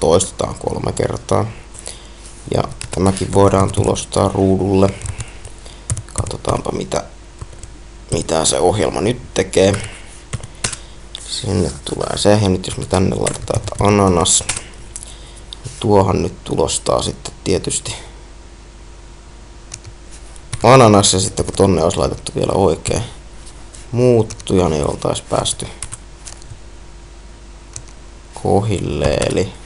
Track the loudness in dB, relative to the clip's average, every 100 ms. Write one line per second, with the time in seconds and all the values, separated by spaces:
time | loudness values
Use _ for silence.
0 | 4 4 2 -4 -6 -4 -6 -4 -4 -2
1 | -2 -4 -2 0 0 -6 -16 -16 -14 -14
2 | -18 -20 -18 -14 -4 -2 -2 -6 -8 0
3 | 0 0 0 4 6 6 2 2 0 0
4 | -2 0 2 2 2 2 2 4 2 0
5 | -8 -8 -10 -12 -18 -18 -18 -14 -6 -6
6 | -6 -6 -6 -4 -2 -2 -2 -6 -4 -4
7 | -6 -16 -20 -16 -16 -16 -18 -18 -18 -16
8 | -6 -4 -2 0 0 2 2 2 0 0
9 | 0 -2 -4 -4 0 4 4 4 -4 -12
10 | -16 -18 -12 -12 -12 -10 -8 -8 -14 -18
11 | -18 -16 -10 -8 -2 0 0 -4 -8 -6
12 | -4 0 2 4 4 2 -2 -8 -2 0
13 | 2 0 -2 -4 -4 -4 -4 0 4 6
14 | 6 4 4 2 0 -8 -10 -16 -16 -16
15 | -16 -18 -18 -20 -18 -14 -14 -4 4 4
16 | 6 4 0 -4 -6 0 0 0 0 0
17 | 0 -6 -10 -8 -2 -2 0 -6 -6 -12
18 | -14 -18 -20 -20 -20 -20 -20 -20 -20 -20
19 | -20 -20 -20 -20 -20 -20 -18 -18 -18 -18
20 | -18 -18 -18 -18 -14 2 8 10 10 8
21 | 6 2 0 -2 -2 4 4 6 2 2
22 | 0 -2 -6 -2 0 4 2 2 -2 -4
23 | -4 -12 -18 -18 -18 -18 -18 -18 -6 2
24 | 6 6 4 -4 0 2 4 2 0 0
25 | -2 -2 -2 -2 -2 -4 -8 -10 -12 -14
26 | -16 -18 -18 -16 -16 -16 -16 -18 -18 -18
27 | -20 -20 -20 -20 -20 -20 -16 -16 -16 -18
28 | -20 -20 -18 -6 0 2 2 -2 -2 0
29 | 0 2 0 0 -2 -6